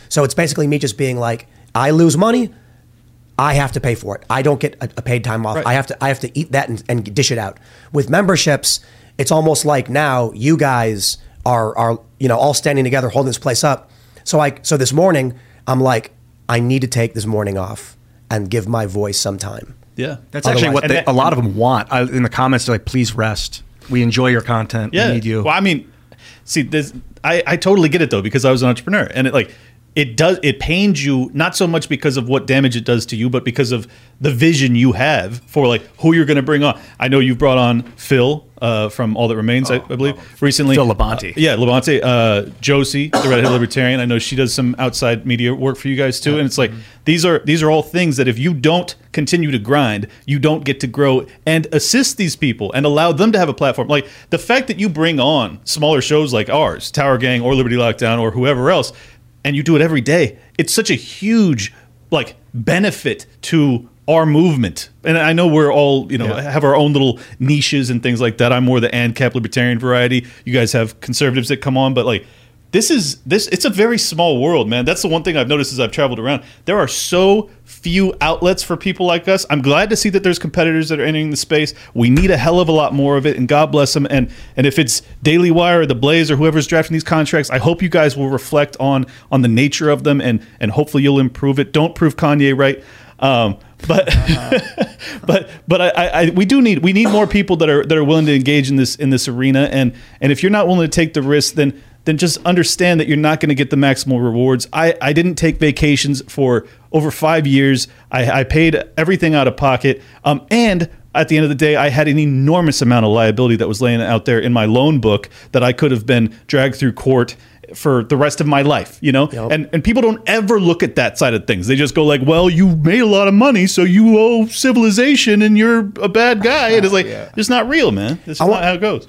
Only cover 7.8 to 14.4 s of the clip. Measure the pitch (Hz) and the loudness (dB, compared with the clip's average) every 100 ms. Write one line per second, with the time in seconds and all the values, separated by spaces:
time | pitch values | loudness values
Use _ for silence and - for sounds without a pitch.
7.8 | - 147 135 165 196 175 - 135 - - | -6 -4 0 0 2 0 0 0 -2 -4
8.8 | - - - - 131 160 160 147 147 143 | -8 -20 -20 -8 -2 0 2 0 0 -2
9.8 | - 131 143 131 117 104 127 160 143 123 | -2 -2 0 0 -2 -2 0 2 2 0
10.8 | 113 104 98 - - - 123 120 110 - | 0 -2 -6 -6 -14 -8 -2 0 0 -2
11.8 | 117 117 - _ 131 117 135 143 156 139 | -2 -2 -8 _ -2 2 2 0 -2 0
12.8 | 131 135 123 120 131 117 147 120 156 135 | 0 0 -2 -2 -2 -4 -4 0 0 -2
13.8 | - _ _ - - 156 | -6 _ _ -16 -2 0